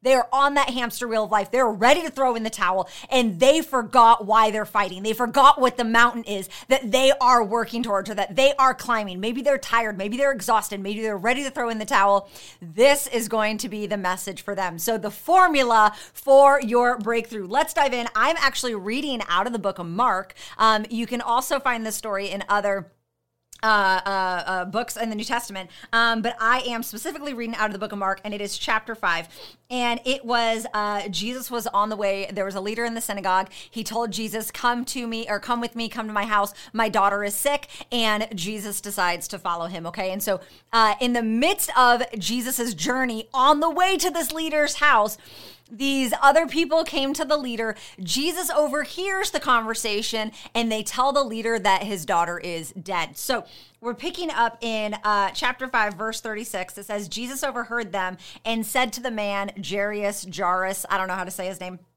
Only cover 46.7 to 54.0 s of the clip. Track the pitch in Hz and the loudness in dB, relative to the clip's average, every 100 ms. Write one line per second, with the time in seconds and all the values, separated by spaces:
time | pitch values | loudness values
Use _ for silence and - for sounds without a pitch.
46.7 | 320 320 311 269 285 294 302 254 226 226 | 2 0 -2 -4 -4 0 -2 -2 -4 -6
47.7 | 208 - - 185 196 302 339 349 302 302 | -6 -12 -14 -4 -2 -2 -2 -2 0 0
48.7 | 277 285 - 381 381 392 302 277 240 220 | 0 -6 -6 -4 -2 -2 -4 2 0 2
49.7 | 220 226 208 214 226 214 - - 226 233 | -4 -2 -4 -4 -4 -6 -8 -8 -2 -2
50.7 | 220 214 - 262 277 269 220 226 226 196 | -2 -6 0 2 2 -2 -4 -2 0 2
51.7 | 190 202 196 160 175 170 175 180 170 156 | 2 0 -8 -2 0 0 -4 -8 -8 -10
52.7 | - 180 185 160 - - 247 - - - | -14 -6 -4 -4 -8 -4 -4 -4 -20 -20
53.7 | _ 233 240 | _ -10 -8